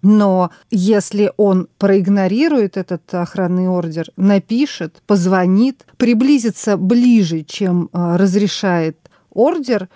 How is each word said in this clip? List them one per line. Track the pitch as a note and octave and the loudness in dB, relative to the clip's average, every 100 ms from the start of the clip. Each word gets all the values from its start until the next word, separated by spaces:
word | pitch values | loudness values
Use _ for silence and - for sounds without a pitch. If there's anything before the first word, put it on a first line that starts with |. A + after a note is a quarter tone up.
Но | F#3+ G#3+ G3+ F#3 F3+ - _ | 2 4 4 2 0 -6 _
если | G3+ F#3+ G#3 - G3+ G#3 - | -2 2 0 0 -2 -2 0
он | G3+ F#3 F3 _ | 2 2 -2 _
проигнорирует | G3 G3 F#3 G3+ F#3 G#3+ E4 C#4+ G3 G3 | 0 2 2 0 0 0 0 0 -2 -4
этот | F3+ E3+ - | -8 -8 -6
охранный | F3+ F3 - F3+ F3+ F#3 | -8 -6 -4 -2 -2 -2
ордер, | F3+ E3+ D#3+ D#3+ - | -2 -4 -8 -10 -2
напишет, | G3 G3 - A#3 C#4+ - E3 - - | 0 0 -2 -4 -4 -6 -12 -12 -2
позвонит, | G3+ F3+ F#3 F3+ F#3+ B3+ C4+ _ _ | 0 2 0 2 2 0 -4 _ _
приблизится | B3 A3+ C4+ C#4+ A3 - - G3 | 0 2 2 2 0 -4 -4 -2
ближе, | F#3 A#3+ B3 A#3 F3 D#3+ | 0 2 4 4 2 -4
чем, | D3+ - F#3+ F3 E3 | -8 -6 -2 -2 -2
а, | F3 F3 F3 | -4 -2 0
разрешает | F#3+ G3 G3+ - G3 F3 D#3+ - _ _ _ | 2 0 -2 -2 -2 -2 -4 -8 _ _ _
ордер, | F#3+ C4+ F4 B3 G#3+ F#3 | -2 0 0 -4 -4 -6